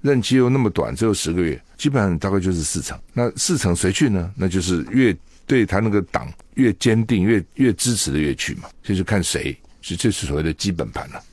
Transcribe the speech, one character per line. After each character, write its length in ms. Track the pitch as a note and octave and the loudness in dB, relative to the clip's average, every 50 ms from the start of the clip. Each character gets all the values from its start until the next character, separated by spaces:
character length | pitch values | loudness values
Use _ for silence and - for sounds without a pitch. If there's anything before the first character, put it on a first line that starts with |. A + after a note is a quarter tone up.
任 180 | - C#3 C#3 B2 | 0 0 0 2
期 160 | G#2 - B2+ | 2 2 4
又 140 | C3 B2 B2 | 4 4 4
那 80 | C3+ C3+ | 4 2
么 100 | A#2 G#2 | 2 0
短， 260 | - - C#2 A1+ C2 | 0 -2 -2 -2 -2
只 120 | - A2+ | 0 0
有 80 | A2 G2 | 2 2
十 180 | - - E2 | 0 -2 -2
个 100 | E2+ F2+ | 0 0
月， 160 | F2 D#2+ - - - _ - - | 0 -2 -2 -6 -10 _ -8 -4
基 100 | - D3+ | -2 0
本 140 | C3+ B2 | 2 2
上 160 | G2+ F#2+ F2 D#2 | 2 2 0 0
大 100 | - G2 | 0 0
概 100 | G2 G2 | 0 0
就 140 | F2 F#2+ | 0 0
是 100 | F2+ E2 | 0 0
四 180 | D#2 - - E2 | -2 -4 -4 -6
成。 160 | C2+ - C#2+ - - - | -6 -8 -10 -12 -12 -8
那 180 | - B2 A#2+ A2+ - | -4 -2 -2 -2 -2
四 200 | - - - F3 | -2 -2 0 0
成 180 | B2+ - F#2 F2 | 0 0 0 0
谁 160 | - - F#2 | 0 0 0
去 180 | G2 - D#3 B2 | 2 2 2 2
呢？ 220 | G2+ F2+ E2 F2+ G2 | 2 0 -2 -4 -4
那 120 | - F#2+ F#2 | -2 -2 0
就 120 | F2 G2 | 0 0
是 240 | D#2+ F2+ F2+ D#2+ C#2 - | 0 0 0 -2 -2 0
越 240 | A2 C3+ B2+ A2 E2+ - - - - - - | 2 4 4 4 2 0 -6 -20 -20 -10 -2
对 200 | - C#3 B2 G#2 | 0 2 2 2
他 140 | - F#2 G2+ | 2 0 0
那 100 | A2 A2 | 0 2
个 100 | G2+ G#2 | 0 0
党 240 | F#2+ - - - - - - - - - - | 0 -2 -6 -6 -6 -8 -14 -18 -20 -6 0
越 180 | - C3 A2+ F#2+ | 2 2 2 2
坚 320 | - - A#2+ A2 A2+ A2 | 2 2 2 4 2 2
定、 180 | - A#2+ F#2+ F2+ | 2 2 2 4
越， 200 | A2 A2+ G2 D#2 - - | 4 2 2 0 -2 -2
越 180 | - C3+ A#2 F#2+ | 0 2 2 2
支 200 | - - A#2+ A#2 | 2 0 -2 -2
持 160 | G2 - D2+ | -2 -2 -2
的 80 | C2+ D#2 | -2 0
越 160 | D2+ C#2+ C2 | 0 -2 -2
去 200 | - - - C2+ | -4 -6 -8 -8
嘛。 140 | - - - - - | -10 -14 -18 -20 -12
就 120 | - - G2 | -6 -4 -2
是 100 | F#2 F2+ | -2 0
看 180 | - A2 G2 | 0 0 -2
谁， 320 | E2 - - D2 - C2+ C2 - - - - - | -2 -2 -4 -4 -4 -6 -8 -10 -14 -20 -20 -16
是， 120 | - - E2+ | -10 -10 -6
这 160 | - - A2 | -2 0 0
是 160 | - - C#2 | 0 -2 -4
所 100 | C2+ C#2+ D2+ | -4 -2 -2
谓 40 | |
的 80 | D#2 D#2+ D2+ | -2 -2 -4
基 180 | - - G2 | -4 -4 -4
本 180 | F2 D#2+ B1 G#1 | -4 -4 -6 -6
盘 140 | - - - - | -8 -10 -12 -12
了， 100 | - - - - | -14 -18 -20 -20